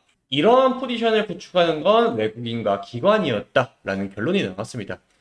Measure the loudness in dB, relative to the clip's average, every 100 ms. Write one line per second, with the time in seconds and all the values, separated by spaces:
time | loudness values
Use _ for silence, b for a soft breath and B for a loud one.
0 | _ _ _ 2 4 6 4 0 -6 -2
1 | 0 0 -2 -8 -4 0 2 2 4 4
2 | 2 0 -4 -4 -8 -4 -2 -2 -4 -2
3 | 2 2 2 -2 -2 -2 -2 _ -6 -6
4 | -6 -4 -2 -2 -2 -6 -10 -10 -10 -12
5 | _ _